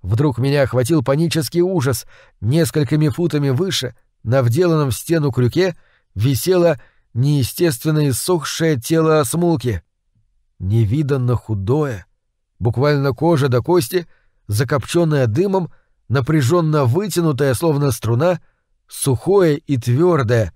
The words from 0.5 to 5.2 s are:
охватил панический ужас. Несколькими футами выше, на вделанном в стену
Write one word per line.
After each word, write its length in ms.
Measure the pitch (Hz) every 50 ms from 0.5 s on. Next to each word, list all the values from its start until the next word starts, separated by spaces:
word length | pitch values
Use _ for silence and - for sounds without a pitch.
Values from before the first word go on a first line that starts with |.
| 139 147 139
охватил 400 | - - 123 127 113 170 156 127
панический 580 | - 139 147 165 170 - 165 156 - - 170
ужас. 440 | 175 180 190 175 120 139 127 - - - - - - _ _ _
Несколькими 680 | - 104 135 165 165 - - 160 147 120 156 151 151 151
футами 400 | - - 175 170 151 151 143 139
выше, 460 | 131 123 180 196 - - - 123 - _ _ _ _ _ _
на 180 | 110 120 135
вделанном 500 | 127 120 117 147 185 175 165 156 147 135
в 40 | 110
стену 360 | - - - 165 165